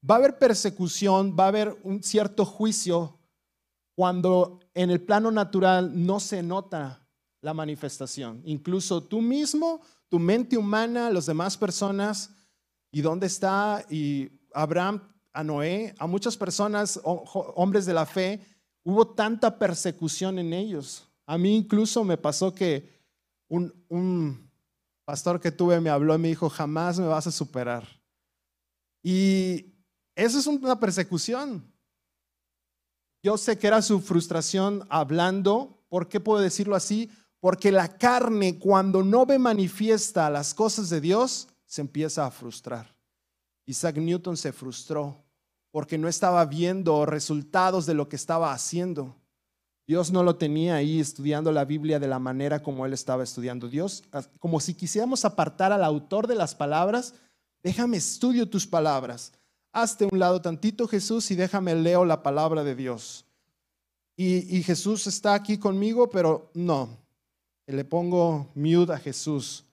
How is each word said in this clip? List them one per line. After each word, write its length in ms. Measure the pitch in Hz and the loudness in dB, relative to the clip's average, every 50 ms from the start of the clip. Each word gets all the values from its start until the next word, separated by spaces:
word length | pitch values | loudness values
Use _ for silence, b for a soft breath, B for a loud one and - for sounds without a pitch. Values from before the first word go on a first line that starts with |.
| - 135 | 6 6
va 80 | 208 | 6
a 20 | 233 | 8
haber 180 | 269 277 269 | 8 4 4
persecución, 1000 | - 277 247 220 196 - 202 190 - 185 170 - - 202 196 190 190 196 196 175 165 | 6 4 4 4 4 0 -4 -2 -2 -4 -4 -2 0 2 4 4 4 4 2 2 4
va 60 | 190 | 4
a 40 | 190 | 4
haber 300 | 196 214 214 214 - - - | 4 2 0 -2 -4 -8 -8
un 180 | 190 196 202 185 | -6 -6 -4 -4
cierto 420 | - - 208 208 202 202 - 202 | 0 0 2 2 2 0 0 -2
juicio 720 | 196 - - 214 220 214 - - 175 170 170 170 156 - _ _ _ _ _ _ _ _ _ _ _ _ _ _ _ _ | -2 0 -2 -2 -2 0 -2 -2 0 0 0 -2 -4 -10 _ _ _ _ _ _ _ _ _ _ _ _ _ _ _ _
cuando 640 | - 185 180 180 180 175 185 185 180 180 180 180 - _ _ _ | 0 0 2 2 2 2 4 4 4 4 2 0 -18 _ _ _
en 160 | 175 180 180 | 0 2 2
el 100 | 180 175 | 2 0
plano 300 | 180 - 208 208 220 226 | 2 2 2 2 2 2
natural 640 | 220 214 202 202 - 190 190 185 185 180 185 175 - | 2 0 0 0 0 2 4 6 4 4 2 0 -2
no 240 | 180 170 180 196 202 | -2 0 0 0 -2
se 240 | 196 - 214 185 170 | -4 -6 -6 -6 -4
nota 640 | 170 180 196 190 190 - 160 143 135 127 - _ _ _ _ _ _ _ _ | -4 -4 -6 -6 -6 -10 -8 -8 -8 -10 -14 _ _ _ _ _ _ _ _
la 140 | - 151 156 | -10 -8 -6
manifestación. 880 | 156 156 151 151 147 - 139 - - 135 127 - - 135 117 113 117 156 | -6 -6 -6 -8 -8 -10 -10 -10 -10 -12 -10 -10 -10 -10 -12 -12 -14 -8
Incluso 600 | 165 151 139 151 175 180 190 170 175 196 170 - | -8 -8 -6 -4 -4 -4 -2 -2 -2 -4 -4 -4
tú 160 | - 202 220 226 | -4 -4 -2 0
mismo, 580 | 233 254 285 302 285 - 302 320 330 330 320 b b b b b _ | 0 0 0 -2 -2 -2 -2 -2 -2 -4 -4 b b b b b _
tu 100 | - 170 | 0 2
mente 380 | 170 170 208 233 254 240 254 | 2 4 2 2 2 0 0
humana, 520 | 233 208 202 208 214 226 233 233 240 240 240 | 0 0 0 0 0 0 0 -2 -2 -2 0
las 160 | 208 180 151 | 0 -2 0
demás 300 | 170 160 156 170 196 190 | -2 -2 -2 -2 -4 -2
personas, 720 | - 214 196 175 - 202 196 196 196 202 208 214 202 - - b b b b b b b _ _ _ _ _ | -2 -4 -4 -2 -2 -4 -2 -2 -2 -2 -2 -4 -6 -8 -12 b b b b b b b _ _ _ _ _
¿y 100 | - 147 | -6 -2
dónde 280 | 147 160 160 180 196 185 | 0 0 0 0 -2 -4
está? 580 | 185 - - 190 190 196 208 214 208 202 208 - | -4 -2 0 0 2 2 0 0 -2 -4 -6 -8
Y 400 | 151 160 151 143 143 139 135 - _ _ _ _ - | -6 -4 -2 -2 -2 -4 -6 -8 _ _ _ _ -4
Abraham, 560 | 143 156 151 165 175 180 190 214 202 196 _ _ _ _ _ _ | -4 -2 0 0 0 0 0 -2 -4 -8 _ _ _ _ _ _
a 120 | 143 156 | -8 -6
Noé, 500 | 156 151 147 147 160 180 202 226 208 - - | -4 -4 -2 -2 -2 -2 -4 -6 -8 -8 -8
a 100 | 147 170 | -6 -2
muchas 280 | 175 196 196 240 226 | -2 -2 -2 -4 -4
personas, 640 | - 202 180 - - 208 208 208 208 208 202 - 180 - | -4 -6 -6 -2 -2 -2 0 0 -2 -2 -2 -4 -6 -4
ho-, 200 | 156 180 170 - - - | -4 -4 -4 -6 -8 -8
ho-, 200 | 190 175 - - | -8 -6 -6 -2
hombres 320 | - 180 196 190 208 190 | 0 0 2 2 0 0
de 80 | 175 175 | 2 0
la 120 | 165 156 | 0 0
fe, 380 | - - 190 185 180 202 208 b b b b b b _ _ _ | 0 -2 -2 -2 -2 -4 -6 b b b b b b _ _ _
hubo 240 | 170 190 214 226 | 0 4 4 4
tanta 500 | 220 - - 214 214 233 220 - 226 220 | 4 2 -2 -2 -2 0 2 2 0 2
persecución 840 | 220 220 190 170 160 - 180 160 - 165 156 - - 185 190 190 185 | 2 0 0 0 0 -4 -4 -4 -2 -4 -6 -4 -2 -4 -4 -2 -2
en 120 | 175 165 165 | -4 -4 -4
ellos. 540 | 180 196 220 190 151 139 127 - - _ _ _ _ _ | -4 -4 -6 -6 -8 -10 -12 -16 -18 _ _ _ _ _
A 120 | - 156 170 | -4 -2 2
mí 160 | 175 196 214 | 4 4 4
incluso 460 | 226 208 214 - 208 220 214 - 240 220 | 4 2 2 2 2 2 2 0 0 0
me 140 | 190 170 | 0 0
pasó 360 | 156 - 151 143 - 190 190 180 | 0 0 -2 0 0 0 -2 0
que 380 | 190 190 175 151 139 - b b b b b b _ _ _ _ _ _ _ | 0 0 0 0 -2 -4 b b b b b b _ _ _ _ _ _ _
un, 240 | 156 175 180 165 - - _ _ | -2 -2 -2 -4 -8 -16 _ _
un 640 | 165 175 180 185 180 175 160 147 131 113 - _ _ _ _ _ _ _ _ _ _ _ _ | -4 -2 0 0 0 0 -2 -2 -4 -8 -16 _ _ _ _ _ _ _ _ _ _ _ _
pastor 360 | - 147 143 - 180 175 175 | -10 -10 -4 -2 -2 -2 0
que 120 | - 170 151 | -2 -4 -2
tuve 280 | - 180 175 175 170 | 0 2 4 4 4
me 100 | 165 160 | 2 2
habló 260 | 147 143 147 156 156 | 2 2 4 2 2
y 20 | 160 | 2
me 100 | 165 165 | 2 0
dijo, 200 | 165 160 175 151 | -2 0 -2 -4
"Jamás 500 | - - 160 147 151 160 170 180 175 175 | -4 -4 -6 -4 -2 -2 -2 -2 -2 -2
me 80 | 185 | 0
vas 200 | 160 160 156 151 175 | 0 0 -2 -2 -4
a 40 | 151 | -6
superar". 540 | - 156 131 - 127 123 120 120 117 113 - - _ _ _ _ _ _ _ _ _ _ _ _ _ _ _ _ _ _ _ _ _ _ | -6 -8 -6 -6 -8 -6 -6 -6 -8 -10 -14 -20 _ _ _ _ _ _ _ _ _ _ _ _ _ _ _ _ _ _ _ _ _ _
Y 720 | 175 185 185 196 196 190 190 185 185 180 156 - - _ _ _ _ _ _ _ _ _ | 0 2 4 4 4 4 2 2 0 -4 -6 -8 -14 _ _ _ _ _ _ _ _ _
eso 240 | - 202 233 233 285 | -2 0 0 0 0
es 80 | 262 | 0
una 340 | 294 294 277 262 262 254 220 | 0 -2 -2 0 0 0 0
persecución. 880 | 233 202 175 190 185 190 185 165 - - 233 254 285 285 240 175 120 _ _ _ _ _ _ _ _ _ _ _ _ _ _ _ _ _ _ _ _ _ _ _ _ _ _ _ _ _ _ _ - | 0 -2 0 -2 -2 -2 -2 -4 -2 -2 -4 -4 -4 -6 -8 -10 -12 _ _ _ _ _ _ _ _ _ _ _ _ _ _ _ _ _ _ _ _ _ _ _ _ _ _ _ _ _ _ _ 0
Yo 140 | 196 214 | 0 0
sé 220 | 208 208 - 220 214 | 0 0 -2 -2 2
que 80 | - | 4
era 160 | 208 220 220 214 | 4 4 4 4
su 180 | - 208 190 | 4 2 0
frustración 840 | 190 - 180 170 160 - 170 165 156 - - 190 190 202 202 202 190 - | 0 2 0 0 0 0 -4 -4 -2 -2 0 0 0 0 -2 -4 -6 -2
hablando. 960 | 143 160 151 135 151 170 170 185 185 196 185 196 202 233 269 - - _ _ _ | -2 -2 0 0 2 2 2 2 2 2 2 2 2 2 0 -6 -14 _ _ _
¿Por 180 | - 180 175 175 | -4 -4 -4 -2
qué 120 | - 208 | -4 -4
puedo 200 | 185 220 214 208 | 0 2 2 2
decirlo 340 | 196 185 - - 202 202 202 | 2 0 0 -2 -2 0 0
así? 360 | 185 - - 208 214 233 220 B B B B B _ | -2 0 -2 -4 -4 -4 -6 B B B B B _
Porque 300 | - 185 190 190 - 202 | 2 2 2 4 4 4
la 280 | 190 190 175 165 - - | 4 4 2 2 -4 2
carne, 600 | - 247 247 247 247 226 226 208 196 185 170 151 | 2 4 4 4 2 2 2 2 2 0 0 0
cuando 440 | - 190 202 190 190 196 185 190 190 | 2 4 4 6 4 4 2 2 4
no 240 | 190 208 247 262 | 4 6 4 6
ve 120 | 254 277 262 | 6 4 4
manifiesta 920 | 254 240 220 208 190 170 - - 214 226 220 208 208 - - 180 160 151 | 4 2 2 2 0 -2 -2 -2 2 2 2 2 0 -2 0 0 0 2
las 240 | 147 143 143 - - | 0 -2 -4 -6 -2
cosas 340 | - 220 220 220 220 208 170 | 0 0 0 0 -2 -4 -2
de 140 | 170 156 143 | -4 -2 0
Dios, 460 | 165 190 220 247 262 - - - _ _ _ _ | 2 2 2 2 0 -2 -8 -10 _ _ _ _
se 160 | _ - - 143 | _ -10 -10 -8
empieza 420 | 139 - 147 156 156 - - 147 | -6 -4 -4 -4 -4 -2 -4 -4
a 60 | 127 | -4
frustrar. 680 | - - 123 120 113 - _ 120 120 117 113 - _ _ _ _ _ _ _ _ _ _ _ _ _ _ _ | -6 -10 -16 -16 -16 -16 _ -12 -12 -12 -12 -18 _ _ _ _ _ _ _ _ _ _ _ _ _ _ _
Isaac 320 | - 131 - - 170 151 151 | -12 -8 -4 -4 -2 -2 -2
Newton 400 | 160 165 175 180 170 180 170 151 | -2 -2 -2 -2 -4 -6 -8 -6
se 140 | - 151 123 | -6 -8 -8
frustró 680 | - - 131 120 - - - 160 151 147 143 139 - _ _ _ _ _ _ _ _ _ _ | -8 -14 -14 -14 -14 -10 -6 -6 -6 -6 -6 -10 -16 _ _ _ _ _ _ _ _ _ _
porque 280 | _ - 143 - 165 156 | _ -8 -6 -4 -4 -4
no 100 | 156 170 | -2 -2
estaba 360 | 160 - - 185 180 175 170 | -2 0 2 4 4 4 4
viendo 580 | 147 143 160 170 175 185 190 185 170 156 147 147 | 2 2 -2 0 0 0 0 2 2 4 4 4
resultados 800 | 151 156 151 - - 151 143 143 - - 185 185 185 185 185 160 | 2 0 -4 -4 -2 -4 -4 -4 0 2 2 2 4 2 0 0
de 80 | 151 165 | 0 0
lo 160 | 147 143 143 | -2 -2 -4
que 80 | - | -6
estaba 380 | 135 - - 165 165 165 151 135 | -12 -6 -2 -2 0 0 -2 -2
haciendo. 680 | 127 - - - 175 175 185 175 143 135 131 123 _ _ _ _ _ _ _ _ _ _ _ _ _ _ | -4 -8 -6 -4 -4 -4 -4 -6 -8 -8 -10 -14 _ _ _ _ _ _ _ _ _ _ _ _ _ _
Dios 240 | - 156 175 175 156 | -2 0 0 0 2
no 120 | 185 185 180 | 2 4 4
lo 140 | 180 165 | 4 4
tenía 400 | 170 170 151 147 156 160 175 170 | 2 0 -2 0 0 0 0 0
ahí 220 | 156 143 151 160 160 | 0 0 0 0 0
estudiando 520 | 151 151 - - 139 147 147 147 156 160 156 | -2 -2 -6 -6 -4 -2 -2 0 0 0 0
la 140 | 151 139 | 0 0
Biblia 320 | 135 151 156 147 156 151 147 | 0 -2 -4 -2 -2 -2 0
de 100 | 139 135 | 0 -2
la 100 | 131 127 | -4 -4
manera 440 | 127 127 127 131 139 143 151 147 147 | -4 -4 -4 -4 -2 -2 -2 -4 -4
como 240 | 147 139 131 131 | -6 -6 -6 -6
él 80 | 135 135 | -6 -6
estaba 280 | 131 - - 127 127 127 | -6 -4 -4 -4 -4 -4
estudiando. 460 | 123 - - 120 127 123 123 120 120 | -6 -8 -8 -8 -8 -8 -8 -10 -8
Dios, 360 | 127 147 175 202 196 - - _ - | -6 -6 -6 -6 -8 -10 -18 _ -12
ah, 100 | 143 127 _ _ _ | -12 -12 _ _ _
como 220 | - 170 165 156 | -4 -2 -2 -2
si 120 | 139 - 170 | -2 -2 -6
quisiéramos 540 | - 180 165 - 208 220 247 269 254 - | -6 -6 -4 -2 -2 -2 0 -2 0 0
apartar 460 | 208 - - 160 147 - - 190 190 208 | 0 2 2 -2 -2 0 0 2 2 4
al 120 | 202 185 | 4 2
autor 420 | 156 151 147 147 - - 208 220 | 2 0 -2 -2 -4 -2 -2 0
de 100 | 233 247 | 0 0
las 180 | 220 175 - - | 0 0 -2 -2
palabras, 600 | _ 147 143 147 156 175 196 214 247 247 - b b b b b b b b _ _ _ | _ -4 0 0 0 2 2 0 -2 -4 -6 b b b b b b b b _ _ _
"Déjame 340 | 180 185 - 240 240 233 | -4 -2 0 0 0 0
estudio 520 | 180 143 - - - - 247 254 240 233 - | -2 -2 -4 -4 0 0 2 2 2 0 0
tus 180 | - 196 - | -2 -4 -4
palabras. 680 | - - 165 151 151 143 135 131 123 120 120 - - _ _ _ _ _ _ _ _ _ | 0 0 0 2 2 0 0 -2 -6 -10 -12 -14 -20 _ _ _ _ _ _ _ _ _
Hazte 340 | 226 233 220 - - 214 196 | -2 -2 -2 0 0 0 2
un 80 | 196 190 | 2 2
lado 220 | 185 180 180 185 | 4 4 2 2
tantito, 460 | 170 180 165 151 - 214 214 - 240 | 0 -4 -4 0 -2 -2 0 0 -4
Jesús, 440 | 220 - 202 196 - 220 226 220 - | -2 0 -2 -2 0 -2 -2 -2 -2
y 40 | 196 | 0
déjame 400 | 175 185 185 - 202 185 180 165 | 0 0 0 0 -2 0 0 2
leo 300 | 165 160 165 175 175 185 | 2 4 4 4 4 4
la 180 | 175 160 156 - | 4 2 2 0
palabra 400 | 143 139 147 156 160 160 156 147 | 0 0 2 2 2 0 0 -2
de 140 | 143 131 | -2 -4
Dios". 500 | 123 135 127 120 110 - - - - _ _ _ _ _ _ _ _ _ _ _ _ _ _ _ _ _ _ _ | -4 -6 -6 -6 -8 -10 -16 -18 -18 _ _ _ _ _ _ _ _ _ _ _ _ _ _ _ _ _ _ _
Y, 400 | - 185 185 185 180 180 180 180 | -2 0 2 2 0 0 0 -2
y 60 | 185 165 | -2 2
Jesús 440 | - 175 - - 202 214 214 - | 0 -2 0 0 -2 -2 -2 -4
está 280 | 202 185 - - 208 202 | -6 -6 -2 2 2 2
aquí 240 | 208 202 208 214 202 | 2 2 -2 -4 0
conmigo, 500 | 208 208 190 196 202 220 226 240 247 240 | 0 0 0 2 0 0 4 4 2 4
pero 420 | 240 185 175 160 156 - - - _ | 4 2 4 4 2 2 -2 -8 _
no. 420 | 170 175 175 160 135 127 113 117 - _ _ _ _ _ _ _ _ _ _ _ _ _ | -4 0 0 0 0 0 -4 -8 -18 _ _ _ _ _ _ _ _ _ _ _ _ _
Le 180 | - 135 135 139 | -8 -6 -6 -4
pongo 680 | 139 160 170 175 175 180 180 170 170 160 151 143 143 - | -2 -2 -2 -2 0 2 2 4 2 2 -2 -4 -8 -6
mute 380 | 143 147 156 165 170 175 170 165 | -2 0 4 6 4 4 4 0
a 60 | 135 | -6
Jesús 640 | - 147 131 - - 156 151 143 123 - - - _ _ | -6 -10 -10 -8 -4 -4 -4 -4 -4 -8 -12 -16 _ _